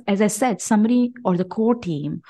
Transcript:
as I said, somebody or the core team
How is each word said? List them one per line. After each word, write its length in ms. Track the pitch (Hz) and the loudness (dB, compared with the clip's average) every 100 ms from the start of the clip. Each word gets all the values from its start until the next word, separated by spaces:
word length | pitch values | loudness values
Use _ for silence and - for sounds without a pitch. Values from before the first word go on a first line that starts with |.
| - | -2
as 140 | 196 | 0
I 60 | 214 | 0
said, 320 | - 254 180 | 0 -2 -2
somebody 520 | - 214 226 247 247 - | 0 2 4 2 0 -2
or 120 | 185 175 | -2 -2
the 80 | |
core 300 | 180 - 220 | -2 0 0
team 480 | 240 175 147 147 170 | 0 -2 -6 -6 -8